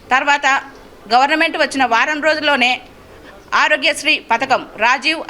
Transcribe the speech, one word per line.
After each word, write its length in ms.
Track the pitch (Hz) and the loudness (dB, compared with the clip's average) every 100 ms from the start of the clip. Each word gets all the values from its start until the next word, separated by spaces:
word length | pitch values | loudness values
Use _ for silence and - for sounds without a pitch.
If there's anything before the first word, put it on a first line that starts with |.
| - | -2
తర్వాత 360 | 262 285 285 285 277 - - - - 202 | 0 2 0 2 -2 -4 -18 -20 -20 0
గవర్నమెంట్ 440 | 233 269 311 330 330 | 2 2 2 0 0
వచ్చిన 280 | 285 269 | -2 0
వారం 380 | 247 226 285 302 | 0 2 0 0
రోజుల్లోనే 580 | 311 311 302 277 247 254 - - - - - - - | 0 0 0 0 0 -2 -8 -20 -20 -20 -20 -20 -4
ఆరోగ్యశ్రీ 640 | 226 302 302 302 294 285 302 | 0 2 0 0 -2 -2 -4
పథకం, 480 | - 226 262 220 - - | -2 -2 0 -2 -2 -2
రాజీవ్ 460 | 226 262 269 320 | 0 0 -2 -4